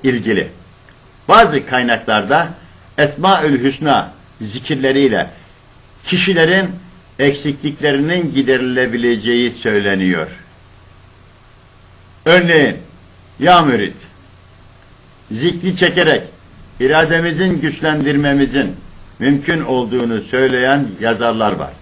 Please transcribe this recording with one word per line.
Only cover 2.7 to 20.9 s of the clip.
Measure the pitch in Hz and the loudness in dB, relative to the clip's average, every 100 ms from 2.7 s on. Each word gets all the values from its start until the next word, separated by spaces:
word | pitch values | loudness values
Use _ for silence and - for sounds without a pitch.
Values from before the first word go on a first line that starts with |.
| - - - | -20 -12 -2
Esmaül | 147 143 185 185 156 135 | -2 0 0 2 2 0
Hüsna | 135 135 151 127 - - - - | -2 -2 0 0 0 -14 -20 -16
zikirleriyle | 107 123 - 139 131 135 135 101 78 - - - _ - - - - | -12 -12 -6 -2 0 2 2 2 -4 -10 -20 -20 _ -20 -20 -18 -4
kişilerin | 185 190 175 160 190 185 - - - - - | -2 0 2 2 2 -2 -8 -18 -20 -20 -2
eksikliklerinin | 139 139 151 143 151 143 151 139 151 180 165 | 0 0 -6 -6 -8 -2 -2 0 0 -2 -2
giderilebileceği | 127 127 131 127 127 127 117 120 117 110 120 120 | -2 0 0 0 -2 -2 0 0 0 0 0 0
söyleniyor. | 113 113 104 101 98 92 87 78 - - - - - - - - - - - - - - - - - - - 160 | -4 -2 0 0 0 0 -2 -4 -12 -20 -20 -20 -20 -20 -20 -20 -20 -20 -20 -20 -20 -20 -20 -20 -20 -20 -6 2
Örneğin, | 180 170 160 131 90 - - - - - - | 4 6 4 2 -2 -16 -20 -20 -20 -20 -2
ya | 156 175 | 4 6
mürit, | 156 117 98 - - - - - - - - - - - - - - | 6 0 -2 -8 -20 -20 -20 -20 -20 -20 -20 -20 -20 -20 -20 -20 -12
zikri | 110 160 175 185 - | -4 -2 -2 -4 0
çekerek | 175 175 160 135 - - - - - - | 0 2 2 2 -2 -20 -20 -20 -20 -2
irademizin | 131 156 160 165 170 170 185 170 | 2 2 2 0 -2 -2 -2 0
güçlendirmemizin | 151 147 160 156 139 143 147 139 135 139 98 92 - - - - | -4 -4 -2 0 0 0 0 2 0 0 -4 -6 -18 -20 -20 -4
mümkün | 123 139 143 165 | 0 0 0 -4
olduğunu | 123 127 117 123 120 110 | -2 -4 -2 -2 -2 -4
söyleyen | 92 127 131 127 127 143 123 | -4 0 0 2 2 0 -2